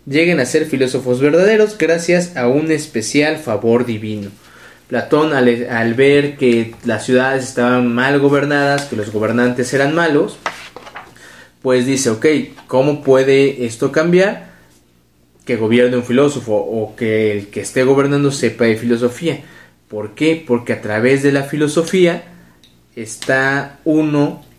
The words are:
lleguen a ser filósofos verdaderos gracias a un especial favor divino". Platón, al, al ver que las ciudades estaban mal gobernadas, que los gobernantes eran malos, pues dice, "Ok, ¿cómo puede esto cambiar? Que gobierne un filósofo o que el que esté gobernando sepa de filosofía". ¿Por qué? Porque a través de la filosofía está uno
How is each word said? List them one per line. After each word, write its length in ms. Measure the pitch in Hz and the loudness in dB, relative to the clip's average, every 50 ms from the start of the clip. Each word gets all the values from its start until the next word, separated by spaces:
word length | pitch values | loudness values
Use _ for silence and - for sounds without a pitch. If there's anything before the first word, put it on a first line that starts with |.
| _ | _
lleguen 320 | 143 135 151 170 180 175 151 | -2 0 2 2 2 2 0
a 60 | 123 | 0
ser 200 | - - 156 156 | 0 0 -2 0
filósofos 540 | 156 - 135 131 123 - 127 123 127 123 123 | 0 0 -2 0 0 -2 -4 -2 -2 0 2
verdaderos 580 | 139 147 151 170 185 208 220 214 214 208 214 | 2 2 4 4 4 4 4 4 2 0 0
gracias 580 | - 160 156 165 170 170 175 175 180 175 - - | -2 0 0 0 0 0 0 0 0 0 -2 -4
a 120 | 127 123 | -2 0
un 240 | 120 135 147 156 160 | 2 2 2 0 0
especial 680 | 156 143 143 - - 117 107 - - 143 147 156 156 | -2 -2 -4 -6 -6 -6 -6 -2 0 0 2 0 -2
favor 480 | 151 - 123 107 98 120 117 117 123 123 | -4 -4 -6 -4 -2 0 2 2 2 0
divino". 460 | 117 110 107 110 107 107 104 101 95 - - - - - - - - - - _ | -2 -4 -6 -6 -8 -8 -8 -10 -12 -14 -18 -20 -20 -20 -20 -20 -20 -20 -20 _
Platón, 460 | _ 123 117 110 - 156 151 156 156 147 | _ -6 -6 -2 0 0 2 2 2 2
al, 340 | 131 127 123 117 117 123 - | 2 2 2 2 0 -2 -4
al 240 | 120 117 113 117 117 | -4 -2 -2 0 2
ver 420 | 127 139 139 143 143 143 143 143 | 2 4 4 4 4 2 0 -2
que 380 | - 135 123 117 117 113 113 - - - | 0 2 2 2 2 0 -4 -8 -8 -4
las 220 | 117 110 107 - | -4 -4 -4 -2
ciudades 380 | - 127 127 127 131 135 131 127 | 0 2 2 2 2 -2 -2 -4
estaban 500 | - - 123 120 123 123 127 123 120 117 | -4 -4 -2 0 2 2 0 0 0 0
mal 260 | 120 127 139 143 143 | 0 0 0 2 2
gobernadas, 680 | 139 143 143 139 143 147 147 143 143 143 143 139 139 | 2 2 2 2 0 0 0 0 0 0 0 -2 -4
que 100 | - 120 | -6 -6
los 160 | 107 101 107 | -6 -6 -6
gobernantes 600 | 107 104 110 107 113 120 123 123 123 - 120 - 143 | -4 -4 -2 0 0 0 0 0 0 -2 -4 -2 -2
eran 180 | 135 139 143 160 | 0 0 0 0
malos, 440 | 170 170 160 143 147 196 214 - - - - - - - - - - - - - - - - - - - - - - - - _ _ | 0 0 0 0 0 0 -2 -6 -10 -12 -12 -12 -12 -18 -20 -20 -20 -20 -20 -20 -20 -20 -20 -20 -20 -20 -20 -20 -20 -20 -20 _ _
pues 240 | - 127 127 127 123 | -2 0 2 2 2
dice, 240 | 135 135 127 - 120 | 0 0 0 0 -2
"Ok, 160 | 110 110 - 156 151 131 - - - - - | -2 0 2 2 2 2 -2 -6 -12 -20 -10
¿cómo 380 | - 131 131 139 147 147 143 - | -2 0 2 2 2 0 0 2
puede 640 | 139 131 135 131 135 135 135 139 135 - 123 123 | 4 4 4 4 4 4 4 4 2 0 -2 -6
esto 240 | 113 113 - 143 135 | -6 -4 -4 -4 -2
cambiar? 580 | 139 160 156 175 175 180 190 208 233 - - - - _ _ _ _ _ _ _ _ _ _ _ _ _ _ _ _ _ _ | 0 0 0 2 4 4 2 2 -2 -6 -12 -20 -20 _ _ _ _ _ _ _ _ _ _ _ _ _ _ _ _ _ _
Que 120 | - 123 | -4 -2
gobierne 400 | 107 110 107 117 123 123 123 127 | -2 0 2 4 4 4 4 2
un 60 | 123 117 | -2 -2
filósofo 520 | - 120 131 143 147 143 127 110 113 107 | 0 2 2 2 2 0 -4 -4 -2 -2
o 400 | 104 - - 110 113 107 104 - | -2 -2 -2 -4 -4 -4 -6 -6
que 360 | - 120 110 110 110 110 107 | -6 -4 -2 0 0 0 0
el 160 | 104 101 101 - | 0 -2 -6 -8
que 120 | - 107 | -10 -10
esté 220 | 98 - - 131 127 | -10 -4 -2 0 2
gobernando 480 | 131 139 139 139 143 143 143 143 139 | 4 4 4 2 2 2 2 0 0
sepa 340 | 139 - 127 113 113 - 117 | 0 0 -2 -2 0 0 0
de 120 | 113 110 | 0 0
filosofía". 640 | 110 120 120 120 117 123 120 120 - 165 160 135 - - - - - - _ _ _ _ | 0 0 -2 0 0 0 -2 -2 -2 -4 -4 -4 -6 -10 -18 -20 -20 -20 _ _ _ _
¿Por 280 | _ 107 104 104 104 - | _ -10 -10 -10 -10 -6
qué? 280 | - 151 160 160 160 - | -2 0 0 0 -2 -2
Porque 300 | - 120 120 120 - 113 | -2 -2 -2 -2 -4 -6
a 80 | - | -6
través 400 | - 104 107 110 117 127 139 135 | -4 -4 -2 0 2 2 2 2
de 120 | 135 143 139 | 2 2 0
la 100 | 139 139 | 0 -2
filosofía 800 | 139 160 147 151 147 - 175 165 - - 185 180 170 170 - - - - - - _ _ _ _ _ _ _ _ _ _ | -4 -4 -2 -2 0 0 -2 -2 0 2 2 2 2 2 -2 -8 -16 -20 -20 -20 _ _ _ _ _ _ _ _ _ _
está 840 | 120 110 107 - - - - 135 135 135 135 139 143 139 - - - _ | -14 -14 -14 -14 -10 -4 -2 0 0 0 0 -2 -2 -4 -8 -14 -8 _
uno 580 | 165 156 156 156 151 147 147 143 147 - - - - _ | 0 0 0 0 0 0 0 0 -2 -4 -10 -18 -20 _